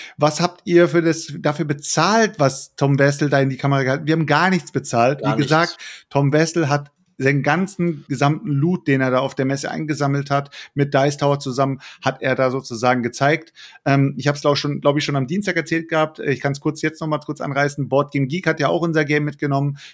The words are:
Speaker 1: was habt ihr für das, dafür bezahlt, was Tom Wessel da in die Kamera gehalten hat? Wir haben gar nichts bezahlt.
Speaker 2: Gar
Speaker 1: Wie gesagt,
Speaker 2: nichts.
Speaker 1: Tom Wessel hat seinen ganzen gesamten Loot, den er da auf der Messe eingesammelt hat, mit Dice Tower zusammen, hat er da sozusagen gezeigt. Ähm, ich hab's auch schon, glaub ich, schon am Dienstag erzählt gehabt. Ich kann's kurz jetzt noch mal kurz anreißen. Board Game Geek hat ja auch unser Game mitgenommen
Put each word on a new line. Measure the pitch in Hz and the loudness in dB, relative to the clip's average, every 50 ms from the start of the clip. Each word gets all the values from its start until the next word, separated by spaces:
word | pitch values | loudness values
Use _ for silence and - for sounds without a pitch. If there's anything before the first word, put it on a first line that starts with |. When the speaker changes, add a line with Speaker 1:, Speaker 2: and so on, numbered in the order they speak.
| - - - - | -18 -12 -4 0
Speaker 1:
was | 147 151 151 - 170 | 0 0 2 2 -2
habt | 175 175 - - | -2 -4 -4 -2
ihr | 175 175 170 175 160 | 4 6 6 6 6
für | 147 170 | 4 2
das, | 160 165 156 165 - - 143 - | 2 2 0 -2 -4 -10 -8 -4
dafür | - 147 147 147 165 | -2 -2 -2 -2 -2
bezahlt, | 147 147 143 - - - 156 160 190 214 226 220 208 214 - | -4 -4 -6 -6 -4 0 0 2 2 4 2 2 0 0 2
was | 143 131 135 - - - _ | 0 0 0 -2 -12 -12 _
Tom | - 139 139 139 139 | -2 0 2 4 4
Wessel | 135 143 143 143 151 143 | 4 2 2 2 0 0
da | 143 139 | 2 2
in | 135 135 | 2 0
die | 131 | -2
Kamera | - - 139 139 135 135 | -2 0 0 2 2 2
gehalten | 131 135 - 151 | 0 -2 -2 -2
hat? | 147 | -2
Wir | 160 | 0
haben | 165 160 | 0 2
gar | 143 143 151 175 190 | 2 2 2 2 2
nichts | 190 170 - - - | 2 0 -2 -4 -6
bezahlt. | 143 - - - 120 120 127 147 143 - | -6 -6 -2 0 2 2 2 2 0 -2
Speaker 2:
Gar | 143 139 - | -2 0 0
Speaker 1:
Wie | 143 | 0
gesagt, | 135 156 160 170 175 - - | 2 2 2 2 0 -2 -8
Speaker 2:
nichts. | - - - - - - | -16 -18 -18 -20 -10 -4
Speaker 1:
Tom | - 139 143 139 143 | 0 2 2 4 4
Wessel | 151 160 160 - 175 160 135 | 2 2 2 0 0 0 0
hat | 143 143 143 - _ _ _ _ _ - | 0 -2 -2 -6 _ _ _ _ _ -2
seinen | 131 135 143 139 127 | 0 0 2 2 2
ganzen | 143 151 175 190 190 - - 175 175 160 143 - | 0 0 0 0 -2 -4 -4 -2 -2 -4 -6 -8
gesamten | - 143 131 143 143 156 - - 151 143 | -6 -2 0 2 2 2 0 -2 -4 -2
Loot, | 139 147 175 180 170 - | 0 0 0 0 -2 0
den | 147 139 131 | 0 0 2
er | 131 127 | 2 2
da | 127 127 | 2 0
auf | 135 131 - | 0 -2 -2
der | - 131 | -2 -2
Messe | 131 139 135 - 143 156 | -2 -2 -2 -4 -6 -6
eingesammelt | 160 160 151 151 135 143 139 139 143 139 - | -6 -4 -4 -4 -2 -2 0 0 -2 -2 -2
hat, | 139 143 139 - - - - - - | -2 -2 -2 -4 -12 -20 -18 -8 -2
mit | 143 139 139 143 | -2 0 2 2
Dice | 135 139 147 143 | 2 2 2 0
Tower | 143 143 143 143 143 | 0 0 0 0 0
zusammen, | - 139 120 135 139 135 135 123 - - - - | -2 -4 -2 0 0 0 -2 -6 -10 -18 -12 -6
hat | - 131 135 - - | -4 -4 -4 -2 -2
er | 135 131 | -2 0
da | 127 131 131 123 | 0 0 0 0
sozusagen | 135 131 - 123 110 120 123 127 127 117 | -4 -6 -8 -8 -2 0 2 2 2 0
gezeigt. | 120 - - 139 139 160 160 - - _ - - - - - - | -4 -2 0 2 2 2 0 -4 -10 _ -20 -20 -20 -16 -6 0
Ähm, | 143 139 139 139 143 143 | 2 2 4 4 2 0
ich | 139 131 143 | -2 -2 -2
hab's | 147 143 - | -2 0 2
auch | 147 143 | 0 0
schon, | 143 - 147 143 139 | 0 0 -4 -4 0
glaub | - 143 143 | 0 0 2
ich, | 151 143 | 2 0
schon | - 147 | -2 -2
am | 139 131 | -2 -2
Dienstag | 123 170 208 202 190 175 | -2 -4 -4 -2 -2 -2
erzählt | 170 151 - 165 165 160 160 | -2 -2 -2 -2 -4 -2 -2
gehabt. | 165 156 156 151 - - | 0 0 0 0 -4 -6
Ich | 147 147 131 117 | -4 -2 -2 -2
kann's | - 139 135 139 | -2 -4 -4 -4
kurz | - 156 151 - | -4 -6 -4 -2
jetzt | - 160 160 - | -4 -6 -6 -4
noch | 165 156 | -6 -4
mal | 151 143 | -4 -4
kurz | - - 147 - | -6 -8 -10 -8
anreißen. | 147 147 139 139 143 143 143 - 135 110 | -6 -4 -2 0 0 0 -2 -4 -4 0
Board | 135 139 143 139 - | 0 0 0 0 0
Game | 143 139 131 | -2 -2 -2
Geek | 151 185 - | -2 -2 -2
hat | 165 156 156 | -2 0 0
ja | 143 151 | 2 0
auch | 170 170 165 | 0 0 0
unser | 170 156 156 151 | 0 0 0 0
Game | 139 151 147 147 | 2 0 0 0
mitgenommen | 147 143 - 151 143 139 139 143 143 143 143 - - | -2 -6 -4 -4 -2 0 0 0 -2 -4 -6 -12 -20